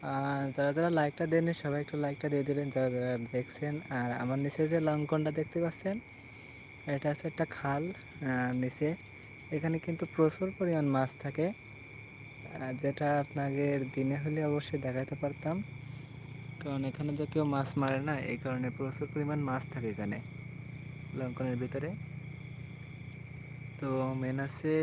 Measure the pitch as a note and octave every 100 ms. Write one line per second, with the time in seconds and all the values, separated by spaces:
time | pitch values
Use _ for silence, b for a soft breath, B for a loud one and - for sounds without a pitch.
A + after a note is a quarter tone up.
0 | C#3+ C3+ C#3 C#3 C3+ B2+ C#3+ C#3+ E3+ E3
1 | D3 - E3 E3 E3 E3 D3 C#3+ C#3+ D#3
2 | C#3+ C#3+ D3+ C#3+ C#3 C#3+ C#3+ C3 C3 B2
3 | B2+ B2 A#2 B2 B2 - D3 D3 - B2+
4 | A#2+ A#2+ B2 C3+ C#3 - D#3 E3 D#3 D3+
5 | D3 D#3 D3+ D3+ D#3 E3+ E3+ - F#3+ G#3
6 | - - B B B B B - - C#3
7 | D3+ D3 E3 - E3 - C#3+ C#3+ E3+ F#3
8 | - - C#3 B2+ B2 B2+ B2+ - D3+ F3
9 | B B B B - D#3 E3 D#3+ - E3
10 | E3+ - D#3+ - F#3+ F#3+ F3+ E3 C#3+ C3+
11 | C3 - C#3+ D3 E3+ A3+ - - - -
12 | - - - - - C3+ C3 B2+ C#3+ C3+
13 | D3 D3 C#3+ D3 C#3 C#3 C#3+ C#3+ C3 C3+
14 | C3 C#3+ D3 D3+ D3+ D3 C#3 D3+ C3+ B2+
15 | C3 C#3+ C#3+ C#3 D#3 F3 G#3 - B B
16 | B B - - - - C#3+ C#3 C3+ -
17 | D3 D3 D3 D#3 D3 C#3 C3 - C3+ C3+
18 | C#3+ C#3+ B2+ A#2+ C3+ B2+ B2+ - C3+ B2+
19 | D3 D3+ D3 D3 C#3 C3 B2+ - A2+ G#2
20 | G#2 G#2+ - - - - - - - -
21 | - C3 C3 B2 C3 B2 B2 C#3 D3 G#3
22 | - - - - - - - - - -
23 | - - - - - - - - C#3 C3
24 | C3 C3 C3 C3+ C#3 - D#3 D#3